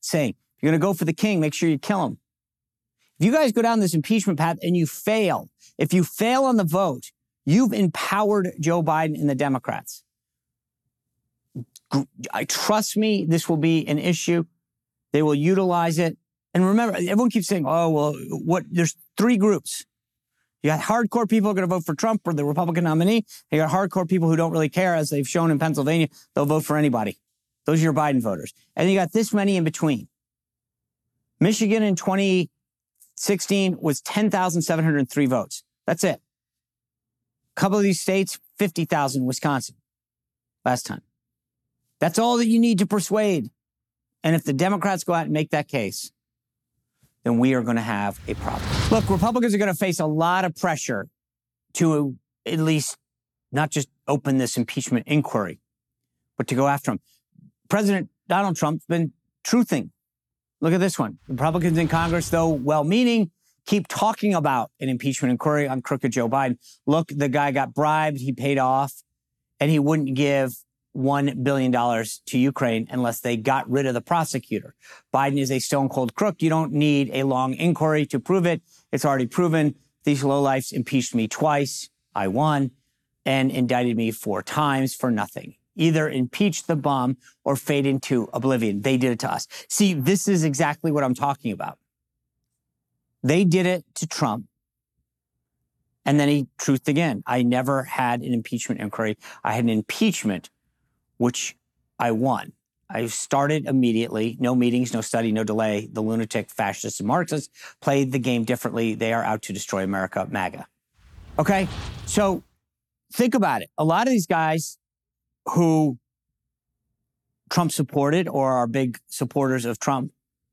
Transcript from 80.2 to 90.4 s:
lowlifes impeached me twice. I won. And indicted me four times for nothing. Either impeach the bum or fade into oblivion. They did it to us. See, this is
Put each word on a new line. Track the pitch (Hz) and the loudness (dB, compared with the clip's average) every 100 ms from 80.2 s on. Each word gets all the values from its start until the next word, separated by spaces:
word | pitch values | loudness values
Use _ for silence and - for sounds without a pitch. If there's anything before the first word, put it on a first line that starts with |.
lowlifes | 139 143 139 135 - | 0 2 2 0 -4
impeached | 131 117 135 120 | -6 -2 -2 0
me | 120 110 | -2 -2
twice. | - 156 147 139 - - _ _ | 0 0 0 -2 -6 -14 _ _
I | - 98 | -4 -2
won. | 113 151 147 131 _ _ _ _ _ 135 | 0 2 2 -2 _ _ _ _ _ -2
And | 135 131 | 0 0
indicted | - 123 123 123 113 | 0 0 2 0 0
me | 113 | -2
four | 110 110 104 | -4 -6 -6
times | - 147 147 135 131 | -4 -2 0 0 -2
for | - 127 | -2 -2
nothing. | 107 101 - - - _ | -2 -4 -10 -16 -20 _
Either | - 160 160 151 | -2 2 2 0
impeach | 135 127 - 202 - - | -2 -4 0 0 0 -4
the | 160 | -2
bum | 147 135 123 127 - _ | 0 0 0 -4 -8 _
or | - 135 | -4 -2
fade | - 143 135 | 0 0 0
into | 135 - 127 107 | -2 0 -2 -2
oblivion. | 117 131 127 110 101 | -2 0 0 0 0
They | 135 131 | 0 2
did | 127 | 0
it | 117 | -2
to | 101 | -4
us. | 85 - - - | -6 -8 -16 -6
See, | - 202 | 2 2
this | 156 127 196 - | 2 2 2 2
is | 180 | 2